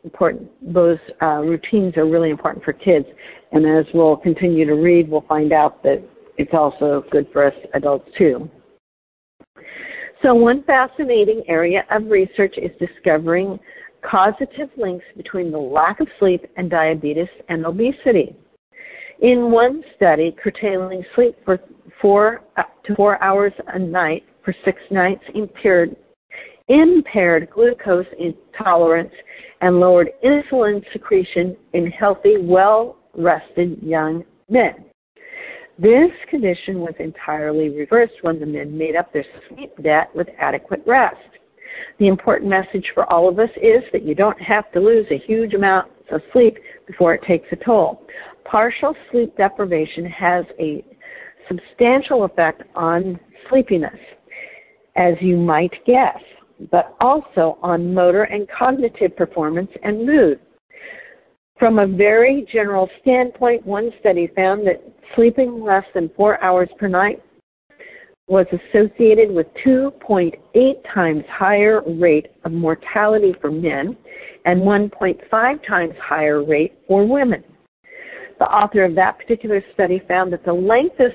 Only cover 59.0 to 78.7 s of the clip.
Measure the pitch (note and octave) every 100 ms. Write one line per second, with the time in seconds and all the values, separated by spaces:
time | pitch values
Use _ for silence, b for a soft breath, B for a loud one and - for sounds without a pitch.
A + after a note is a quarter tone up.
59 | F#3 - E3+ E3+ D#3 E3+ G3 - G#3 G#3+
60 | B3 D4+ F3+ C#3 _ _ _ B B B
61 | B B B _ _ - A#3 A3 G3 F#3
62 | G#3 A3+ B3+ C#4 G#3+ A3+ G3+ F#3+ F#3 -
63 | C4+ B3+ B3 - B3 A#3 G3 G3+ A#3 -
64 | G#3+ F3 E3+ - F#3+ G3+ G3 - - _
65 | - - A#3 A#3 B3 A#3 G#3+ G3 G3 F#3
66 | E3 - G#3 A3+ F#3+ F#3 F3+ - G3+ F3+
67 | G3+ - _ _ _ _ _ B B B
68 | B _ - F#3 F3 F3+ - G#3 G#3 -
69 | A3+ G#3+ G#3+ F3 - - C4 C4 C#4 -
70 | - G3 E3+ - _ A#3 C4 - - G3+
71 | E3 D3+ - - G3 G#3 G#3 A3 E3 E3
72 | F3 D3+ - _ E3 E3 D#3+ D#3 - G#3+
73 | G#3+ A3 G3 F3 D3 D#3 E3 C#3 E3+ B3+
74 | B B B B F3 F3+ G3 G3+ G#3 -
75 | F#3 - - A3 B3 D4+ - F#3 E3 D#3
76 | - D3+ D3+ D3 D3+ D3+ E3 - - G3
77 | G#3+ C#4 B3+ F3+ - _ _ _ B B
78 | B B B - - G#3 G#3